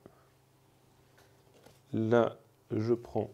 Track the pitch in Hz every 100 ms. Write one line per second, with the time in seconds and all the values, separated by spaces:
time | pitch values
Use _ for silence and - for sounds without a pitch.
0 | - - _ _ _ _ _ _ _ _
1 | _ - - _ _ - - - _ 110
2 | 110 117 113 - - _ - 113 113 117
3 | - 113 -